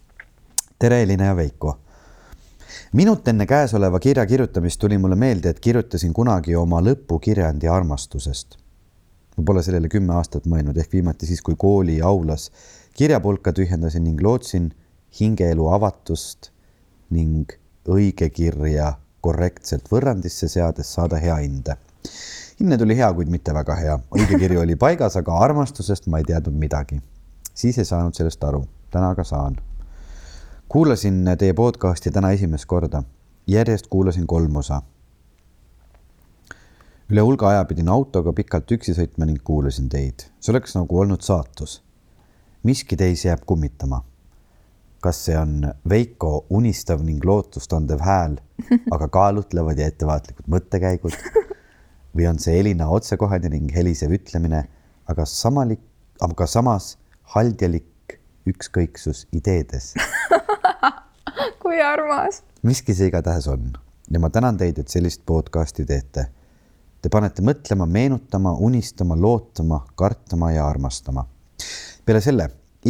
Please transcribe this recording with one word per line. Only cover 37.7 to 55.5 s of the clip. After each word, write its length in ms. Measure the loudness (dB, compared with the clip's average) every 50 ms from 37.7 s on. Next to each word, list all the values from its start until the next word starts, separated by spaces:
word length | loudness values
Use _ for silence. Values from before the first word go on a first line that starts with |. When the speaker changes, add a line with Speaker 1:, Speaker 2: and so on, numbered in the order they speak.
Speaker 1:
pidin 160 | -2 -2 0
autoga 460 | 2 2 2 0 0 -2 0 0 0 -2
pikalt 380 | -2 -2 -2 -4 -4 -2 -2 -4
üksi 160 | -2 -2 -2 -2
sõitma 320 | -2 -2 -2 -2 -2 -2 0
ning 100 | -2 -2 -2
kuulasin 400 | -2 0 0 0 0 -2 -2 -4
teid. 380 | -4 -2 -4 -4 -4 -6 -10 -16 -20 _ _
See 80 | -2 0
oleks 240 | 0 0 -2 -2 -4
nagu 240 | -4 -2 0 2 2
olnud 240 | 2 2 0 -2
saatus. 540 | 0 0 0 0 -2 -6 -10 -14 -14 -14 -14 -18 _ _ _ _ _ _ _ _ _ _ _ _ _ _ _ _ 0
Miski 320 | 0 0 0 -2 -4 -2 2
teis 240 | 2 2 2 2 0 0
jääb 160 | 0 0 -2
kummitama. 540 | -2 0 0 0 -2 -4 -6 -6 -4 -4 -4 -8 -10 -18 _ _ _ _ _ _ _ _ _ _ _ _ _ _ _ _ _
Kas 220 | -4 -2 -2 -2 -2 -2
see 80 | 0 0
on 300 | 0 0 -2 -2 -2 -4 -4 -6 -2
Veiko 460 | 2 2 2 2 0 -4 -4 -2 -2 -2 -2 -2 0
unistav 540 | 0 2 2 2 0 -2 -2 -2 -2 -2 0
ning 160 | -2 -2 0
lootust 480 | 2 2 2 2 0 -4 -10 -14 -8 -4 -2 -2
andev 240 | 0 0 -2 0
hääl, 320 | 2 2 2 2 0 -2 -4 -8 -12 _ _ -16 -2
<laughs> 300 | 0 0 0 2 -2 -2
aga 120 | -2 -2
kaalutlevad 720 | 0 2 4 4 4 2 0 -4 -2 -2 -2 0 0 0 0
ja 80 | -2
ettevaatlikud 640 | -2 -2 -2 -2 -2 -2 -2 -4 -8 -16 -14 -4 -2
mõttekäigud? 640 | -2 -2 -2 -2 -2 -2 0 0 -2 -2 -4 -6 -8 -8 -12 -2 0 0 0 0 -6 -18 _ _ _ _ -20 _ _ _ -20 -6
Või 160 | -2 0 2
on 160 | 2 0 0
see 160 | 0 2 2 2
Elina 300 | 2 2 0 0 0 0
otsekohene 640 | 0 0 0 -2 -2 -2 0 0 0 -2 -2 -2 -2
ning 160 | -2 -4 -2
helisev 460 | 0 0 0 0 0 -2 0 0 -2
ütlemine, 480 | -2 -2 -4 -4 -2 0 0 0 -2 -4 -6 -12 _ _ _ _ _ _
aga 220 | -6 -4 -4 -4 -4
samalik-, 540 | -4 -2 -2 0